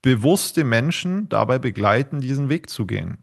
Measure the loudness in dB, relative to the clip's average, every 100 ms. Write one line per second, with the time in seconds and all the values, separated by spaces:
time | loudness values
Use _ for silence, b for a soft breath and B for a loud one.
0 | 4 4 4 2 0 -2 2 2 0 -2
1 | -4 -4 -2 0 0 0 -2 0 2 2
2 | 0 -4 -4 -2 -2 -2 -4 -8 -6 -4
3 | -6 -12